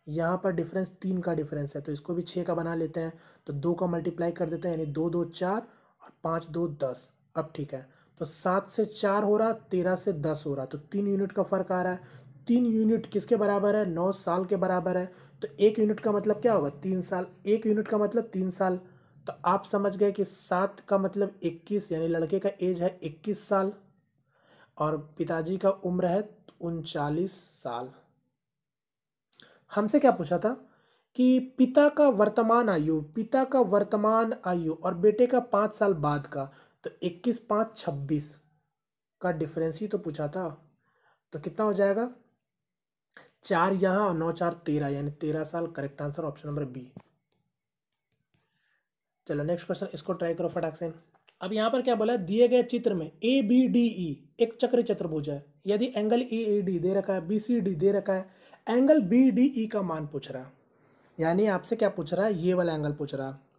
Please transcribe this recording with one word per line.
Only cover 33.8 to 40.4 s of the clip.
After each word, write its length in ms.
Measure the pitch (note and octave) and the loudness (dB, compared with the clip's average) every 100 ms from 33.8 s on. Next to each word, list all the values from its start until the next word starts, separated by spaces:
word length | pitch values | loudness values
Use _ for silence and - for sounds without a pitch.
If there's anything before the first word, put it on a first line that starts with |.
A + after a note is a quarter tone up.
| G3+ G#3+ G#3+ A3 A3+ - F#3 | 2 0 2 2 0 -2 -2
आयु 280 | F3 D#3+ | -2 -2
और 200 | D#3+ F3+ F3 | -2 -4 2
बेटे 300 | G#3+ G#3+ B3 | 4 6 4
का 140 | B3 B3 | 2 2
पाँच 260 | G3+ G#3 | 2 2
साल 200 | - G#3 E3 | 2 0 2
बाद 300 | D3 C#3+ C#3 | 0 -2 -4
का, 180 | C#3+ C#3 - _ _ | -8 -10 -12 _ _
तो 60 | D#3 - | -14 -6
इक्कीस 360 | F3+ E3+ B3 - | -8 -4 -2 -2
पाँच 360 | - G#3 A3 - | 0 -2 -2 -4
छब्बीस 580 | - C#3 C#3+ D3+ - - _ _ _ _ _ _ _ - | -6 -6 -2 -2 -4 -12 _ _ _ _ _ _ _ -6
का 100 | F3+ | -4
डिफरेंस 480 | D#3+ D#3 E3 D#3+ D#3 | -2 -4 -4 -4 -4
ही 60 | G#3 | -4
तो 120 | G#3 | -4
पूछा 300 | E3+ D3+ D3 | -4 -4 -4
था। 200 | F#3 | -4